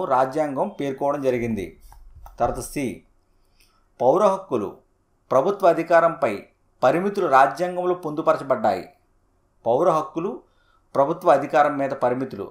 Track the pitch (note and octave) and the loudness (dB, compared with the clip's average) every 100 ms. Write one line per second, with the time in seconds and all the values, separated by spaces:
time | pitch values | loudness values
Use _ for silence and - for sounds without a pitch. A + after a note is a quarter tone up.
0 | F3+ B2+ C3+ C#3+ D3+ C3+ G3+ - C#3 C3+ | 0 2 0 0 -4 -2 -4 -4 -6 -4
1 | C#3+ D3 C3+ B2 A#2 G#2+ E2+ - - - | -4 -2 0 -2 -2 -4 -8 -12 -20 -20
2 | - - - - A#2+ - A#2+ - B2+ G2 | -20 -20 -16 -4 -4 -4 -8 -6 -6 -8
3 | _ _ _ _ _ _ _ _ _ - | _ _ _ _ _ _ _ _ _ -2
4 | B2 E3 G#3 F#3+ - A#2+ F#2+ - _ _ | 2 4 4 0 -4 -6 -6 -10 _ _
5 | _ _ - B2 D#3 G3+ F#3 D#3+ E3 E3+ | _ _ 0 2 2 2 2 2 4 4
6 | E3 D#3 B2 G2+ - _ _ - B2 D3+ | 4 0 -4 -4 -10 _ _ -2 0 2
7 | G3 G3+ F3+ E3+ C#3+ C#3+ F3+ F3+ F3+ F3+ | 0 -2 4 6 4 2 -6 -4 -4 -4
8 | D3+ D3+ D#3+ D#3 C#3 B2 A2 F#2+ - _ | -6 -4 0 0 0 -2 0 -2 -6 _
9 | _ _ _ _ _ _ A2+ B2 F3+ D#3 | _ _ _ _ _ _ -2 0 2 0
10 | D3+ E3 F#3 B3 _ _ _ _ _ C3+ | -2 -6 -8 -8 _ _ _ _ _ 0
11 | C#3 E3+ F3 C#3 C#3+ D#3 D3 C#3+ C#3 C#3 | 0 2 4 4 4 2 2 0 -4 -2
12 | B2+ B2+ C3 G2 F#2+ | -2 -2 -6 -10 -14